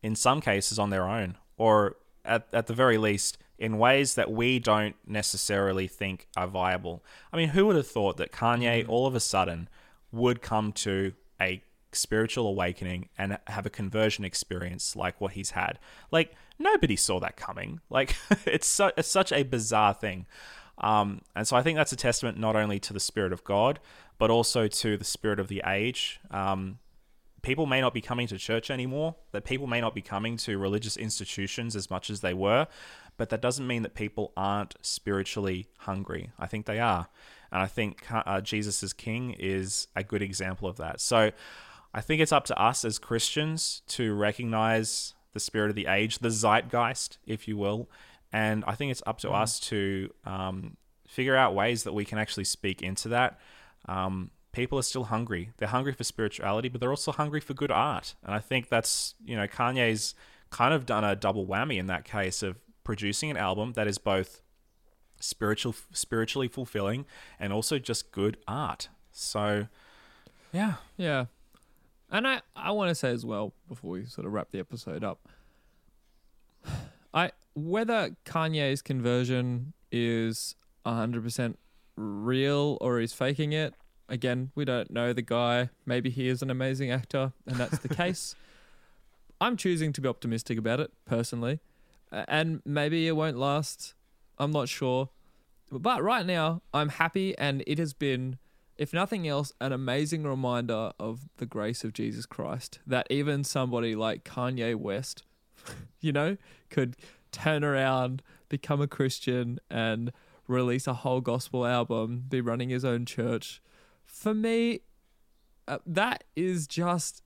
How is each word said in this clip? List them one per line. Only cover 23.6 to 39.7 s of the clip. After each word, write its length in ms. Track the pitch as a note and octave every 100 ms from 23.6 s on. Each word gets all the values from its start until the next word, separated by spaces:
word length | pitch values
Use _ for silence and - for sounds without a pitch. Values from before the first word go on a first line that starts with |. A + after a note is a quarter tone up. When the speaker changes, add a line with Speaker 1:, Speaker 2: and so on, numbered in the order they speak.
| A#2+ D3 - - - -
Speaker 1:
but 120 | A2
also 380 | A#2 A2+ B2 G#2+
to 280 | - A2+ G2+
the 80 |
spirit 360 | - - G#2+ G#2
of 80 | G2+
the 140 | G2 F2
age. 540 | G2 A2+ B2+ - - -
Um, 480 | G2 G2 F#2+ F#2+ G#2 - - _ - - -
people 240 | B2+ C3+ D3+
may 140 | C3
not 140 | B2+
be 60 | A#2+
coming 260 | - A#2+ A#2+
to 80 | G2
church 300 | - A2+ -
anymore, 440 | C3 B2+ C3+ D#3+ E3 -
that 120 | G#2
people 220 | - C3 C3+
may 120 | A#2+
not 140 | A2+
be 80 | G#2+
coming 340 | - G2+ A2+ A#2
to 200 | - G2+
religious 380 | G2 G#2 A2+ -
institutions 800 | A2 - G2 - G2 - A#2 G#2+
as 120 | F#2
much 220 | F#2 -
as 100 | G#2
they 140 | F#2
were, 320 | F2+ G2 A#2 D#3 - - - - -
but 120 | A2+
that 100 | A2+
doesn't 260 | B2 B2+ B2+
mean 160 | A#2+
that 120 | A2+
people 380 | - G#2+ - G#2 -
aren't 380 | G2 G2+ G2 -
spiritually 840 | - - - G2 F#2+ - G2 F#2 - _
hungry. 520 | - F#2+ G2 E2+ F2 -
I 80 | E2+
think 180 | A2 G#2+
they 140 | G#2+
are. 280 | A#2 F2+ E2+ - - - -
And 100 | F#2
I 40 | F#2+
think, 380 | - G#2+ - -
uh, 300 | A2+ - F#2+
Jesus 420 | G2 G#2+ G#2 G2+
is 100 | F#2+
King 420 | - A2+ A2+ B2+ -
is 480 | F#2+ F#2+ F#2+